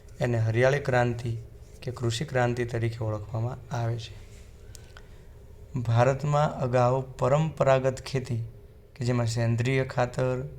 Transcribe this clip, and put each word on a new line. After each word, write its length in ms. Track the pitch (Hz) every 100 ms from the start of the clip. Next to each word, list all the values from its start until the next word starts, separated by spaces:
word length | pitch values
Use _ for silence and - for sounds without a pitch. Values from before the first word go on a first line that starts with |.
| - -
એને 180 | 123 117
હરિયાળી 400 | 113 113 127 143
ક્રાંતિ 580 | 143 123 123 117 120 113 - - - -
કે 80 | -
કૃષિ 340 | 120 117 113
ક્રાંતિ 400 | 147 127 120 120
તરીકે 400 | 120 117 117 -
ઓળખવામાં 680 | 110 107 - 117 120 135 -
આવે 240 | 120 117 117
છે. 240 | 113 - - - - - - - - - - - - - - - - 131
ભારતમાં 800 | 117 117 123 135 151 147 151 -
અગાઉ 460 | 127 123 123 131 131 -
પરંપરાગત 840 | 127 147 156 - 139 131 131 131
ખેતી 440 | - 135 123 117 117 - - - -
કે 100 | -
જેમાં 220 | 123 123 117
સેન્દ્રિય 580 | 117 117 117 120 135
ખાતર, 640 | 131 - 123 - 127 127 143